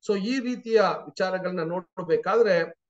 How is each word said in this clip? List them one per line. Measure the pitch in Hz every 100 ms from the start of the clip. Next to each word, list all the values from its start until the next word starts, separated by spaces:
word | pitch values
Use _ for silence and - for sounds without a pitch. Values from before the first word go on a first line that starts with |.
| -
So | 202
ಈ | 196 269
ರೀತಿಯ | 247 247 226 220 190 151 -
ವಿಚಾರಗಳನ್ನ | - 185 185 180 180
ನೋಡ್ಬೇಕಾದ್ರೆ | 160 175 180 - 165 156 175 220 220 170 165 - _